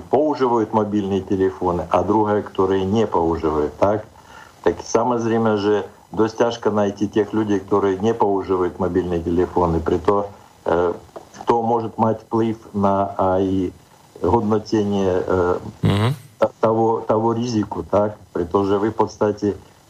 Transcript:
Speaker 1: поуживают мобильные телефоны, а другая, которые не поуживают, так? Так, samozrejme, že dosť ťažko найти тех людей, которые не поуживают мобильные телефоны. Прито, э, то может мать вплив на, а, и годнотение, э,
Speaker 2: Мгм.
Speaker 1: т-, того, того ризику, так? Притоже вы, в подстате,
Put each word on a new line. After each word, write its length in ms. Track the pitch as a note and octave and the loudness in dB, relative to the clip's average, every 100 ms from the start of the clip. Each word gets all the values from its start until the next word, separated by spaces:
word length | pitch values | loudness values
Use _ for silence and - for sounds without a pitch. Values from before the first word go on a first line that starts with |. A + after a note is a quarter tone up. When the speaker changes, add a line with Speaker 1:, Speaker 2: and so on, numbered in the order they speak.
| E2+ | 0
Speaker 1:
поуживают 640 | B2 D3+ C3+ C3 A#2 G#2 | 0 2 0 0 2 0
мобильные 480 | A2 G#2 G#2 F#2+ G2 | 0 0 0 0 -2
телефоны, 640 | F2+ G2 F#2+ - F2+ F2 F2 | -2 0 0 0 -2 -2 0
а 120 | F2+ | 0
другая, 380 | F#2+ G#2+ G#2 G#2 | 2 2 2 0
которые 440 | - - F#2+ F#2+ F#2+ | -2 -2 0 2 0
не 200 | A2 G#2 | 0 0
поуживают, 720 | F#2 E2 E2 D#2+ D2+ D2 - | 0 0 0 0 0 -2 0
так? 280 | G2 G#2 - - - - - - | 0 0 -4 -16 -20 -20 -20 -4
Так, 140 | - - | -2 -2
samozrejme, 760 | - A2+ B2+ A#2+ A#2 A2+ A2+ G#2 | -2 0 0 0 0 0 2 2
že 280 | G2+ G#2 - - - | 2 0 -2 -12 -8
dosť 260 | F#2+ A2 - | -2 0 2
ťažko 340 | A#2 A#2 A2 | 0 0 -2
найти 360 | G#2 G2+ - G2+ | 0 0 -2 -2
тех 260 | A2 G2+ | 0 0
людей, 260 | A2 G#2+ G2 | -2 0 -2
которые 400 | - G2+ G2 F#2 | 0 0 2 0
не 160 | G#2+ A2+ | 0 0
поуживают 640 | G#2 G2 F2+ F#2 F2+ D#2+ | 0 0 0 0 -2 -2
мобильные 420 | F#2 F2+ F2 F2 | -2 0 0 -2
телефоны. 580 | E2+ E2+ F2 - F2 E2 | 0 0 0 2 2 2
Прито, 460 | E2 F2 - G2+ G2+ - - - - | 0 0 2 2 0 -8 -20 -12 -2
э, 280 | E2+ F2 E2+ - - - - - | 0 0 -2 -10 -20 -20 -6 -2
то 160 | A#2+ | 0
может 380 | A2+ A#2 A2 - | 0 -2 -2 0
мать 220 | A2+ G#2+ | 0 0
вплив 360 | - A2+ A2+ A2 - | -2 -2 0 -2 -8
на, 400 | G2+ G2 G2 G2 - | -2 0 2 0 0
а, 220 | F#2+ F#2 | 0 2
и 320 | G2 F#2+ F2 - - - - - | 0 0 -2 -6 -18 -20 -20 -6
годнотение, 1000 | E2 A#2 G#2 G#2+ G#2 A2 G2+ G2+ F#2+ F2+ - | 0 0 2 0 0 0 0 0 0 0 0
э, 320 | F#2 F2+ F2+ - - | 0 2 0 -4 -4
Speaker 2:
Мгм. 340 | G#2 G2+ A2 D3+ - - | 0 2 0 -2 -10 -2
Speaker 1:
т-, 100 | A2 - | -2 0
того, 420 | A2+ A2+ A2+ A2 | 0 2 2 0
того 320 | - A2 A#2 | -2 0 0
ризику, 500 | A#2 B2 A2 G2 F2 | 0 -2 -2 -2 -6
так? 340 | E2 G2 G#2+ - - | -2 0 0 -4 -8
Притоже 460 | E2+ E2+ G2+ G2 G2+ | -6 -2 0 2 0
вы, 100 | G#2 | 0
в 60 | G#2+ | 0
подстате, 600 | G#2 - G#2 G2+ G#2 F#2+ - - _ | -2 0 -2 0 -2 -4 -10 -20 _